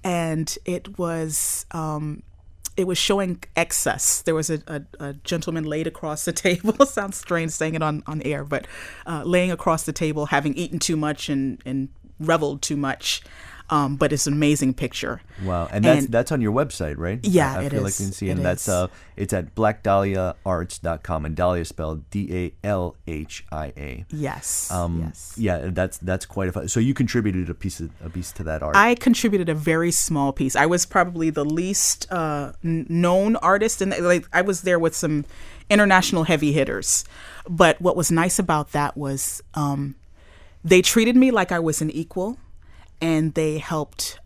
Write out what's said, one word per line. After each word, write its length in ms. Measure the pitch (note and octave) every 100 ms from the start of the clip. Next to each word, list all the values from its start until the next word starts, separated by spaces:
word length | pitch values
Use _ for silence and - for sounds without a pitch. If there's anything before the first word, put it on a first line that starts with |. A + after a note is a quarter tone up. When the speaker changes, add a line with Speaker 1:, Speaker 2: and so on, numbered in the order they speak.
Speaker 1:
And 540 | F#3+ F3 E3 D#3+ D#3 - -
it 320 | F3 - G3
was, 680 | E3+ E3 D#3+ D3+ - - -
um, 520 | E3+ D#3 D3+ D3+ D3 - - - - - -
it 100 | F#3
was 100 | F3
showing 460 | - G3 F#3+ E3+ - -
excess. 680 | E3+ - - - - -
There 100 | -
was 160 | D#3+ D#3
a, 100 | D#3 -
a, 160 | D3+ C#3 -
a 140 | C#3+
gentleman 500 | C#3 - E3+ E3+ E3
laid 220 | D#3 D3+ E3
across 400 | - D#3+ D3+ -
the 60 |
<laughs> 120 | D#3+ F#3+
table. 380 | F3 G#3+ G#3+ F#3
Sounds 300 | - G3 G3
strange 340 | - E3+ E3
saying 240 | - D#3 D#3+
it 80 |
on, 180 | D#3 D3+ -
on 140 | D#3
air, 200 | D#3 C#3+
but, 220 | C#3+ C#3+ - - - - -
uh, 160 | D#3+
laying 280 | D3+ F3+ F3+
across 320 | E3+ - D#3+
the 100 | -
table, 340 | - D#3+ D3+ D3
having 280 | C#3+ D3 C3+
eaten 240 | E3+ E3
too 180 | - D#3+
much 320 | D3+ D3 -
and, 320 | C#3 C3+ G#2+ -
and 220 | C3+ C3+ - - -
reveled 440 | D#3 E3 D3 C#3+
too 140 | - D3
much. 440 | C#3 - - - - - - - -
Um, 260 | D3+ C#3 C#3
but 160 | D3+
it's 160 | C#3+ -
an 60 |
amazing 400 | D3 D3 D3 C3+
picture. 480 | B2+ B2 - - A#2+ - - F#2
Speaker 2:
Wow. 240 | F2 E2+
And 140 | G#2 A#2
that's, 180 | D3
Speaker 1:
And 100 | C3+
Speaker 2:
that's 160 | A#2 B2
on 80 | D3+
your 100 | G#2+
website, 460 | A2+ D3 - D#2 D2
right? 240 | E2+ A2+
Speaker 1:
Yeah, 300 | G3+ F3+ C#3 A2
Speaker 2:
I, 40 |
I 20 |
Speaker 1:
it 60 | -
Speaker 2:
feel 100 | -
like 80 | G2
Speaker 1:
is. 100 | -
Speaker 2:
I 20 |
can 80 | G2
see 140 | F#2+ G2
it. 40 |
Speaker 1:
It 40 | F#2
Speaker 2:
And 100 | F2+
that's, 180 | F2+
Speaker 1:
is. 100 | -
Speaker 2:
uh, 140 | F2+ F2+ - - -
it's 160 | G2+
at 240 | G2 E2 -
black 260 | A2 G#2+
dahlia 540 | G#2 G2 G2 F#2+ F#2 - F#2+
arts 320 | F2+ F2+ -
dot 260 | E2+ D#2+
com, 200 | - D#2+
and 140 | D#2 D#2
Dahlia 260 | F2+ F2+
spelled 460 | E2 - D#2 D#2 D2
D 180 | G2+ G2+ F2+
A 320 | F2 - G2+
L 300 | G2 F2 - -
H 380 | D#2+ D2+ - -
I 180 | D#2 D2+ -
A. 260 | C#2+ B1 -
Speaker 1:
Yes, 600 | D3+ C#3 - - - -
Speaker 2:
Um, 280 | F2+ F2 E2+ D#2+
Speaker 1:
yes. 300 | - - -
Speaker 2:
yeah, 320 | G#2+ E2+ D#2+
that's, 280 | F2+ F#2 -
that's 260 | F#2 F#2 -
quite 240 | - F#2
a 20 |
fu-, 160 | F2 F2+
so 140 | -
you 120 | A#2+
contributed 560 | C#3 A#2+ B2 G#2 F#2 F2
a 40 |
piece 260 | E2+ G2 -
of, 120 | E2 -
a 60 | E2
piece 240 | F2+ F2
to 100 | -
that 180 | D#2+ D#2
art. 140 | D2+ G3
Speaker 1:
I 200 | A3 A#3+
contributed 520 | - A3+ A#3 G3 E3+
a 80 | D#3
very 360 | D3+ D#3+ E3+
small 420 | E3 - C#3+ C#3
piece. 240 | C3+ C3+ -
I 80 | D3+
was 200 | F3 -
probably 440 | G3+ F3 F3 D#3+
the 160 | D3+ D3
least, 680 | D#3+ F#3 G3 - - -
uh, 400 | F#3 D#3+ D3 C#3 - E3
n-, 200 | E3 C#3+
known 480 | E3+ F3 F#3 G#3 A3+
artist, 440 | E3+ G3 A3 -
and, 160 | G3 -
like, 240 | F3 F3 -
I 80 | D#3
was 220 | F#3+ F#3
there 160 | F#3 F3
with 180 | E3 -
some 260 | E3 D3+ C#3+ - - - -
international 560 | G#3 G#3 F#3 F3+ F3 D#3
heavy 260 | D#3+ D3
hitters. 540 | D3+ C#3 G2 - - - - - - -
But 320 | E3+ F3 -
what 140 | F3 F3
was 160 | E3
nice 260 | E3 F3 -
about 360 | F3+ D#3 C#3+
that 240 | D3 D3 -
was, 440 | C#3+ C3+ - - -
um, 420 | - C#3+ C#3+ C#3 - - - - - - -
they 200 | E3 F#3
treated 340 | F3+ A#3 A3+ B3
me 160 | C4
like 220 | A3+ F3+
I 60 | F3
was 220 | E3 D#3
an 80 | D#3
equal, 460 | D#3 E3 - F#3+ B3+ - - - - - -
and 300 | E3 D#3+ D#3+
they 240 | D#3 D#3 D#3
helped, 600 | - D#3+ D3 - - -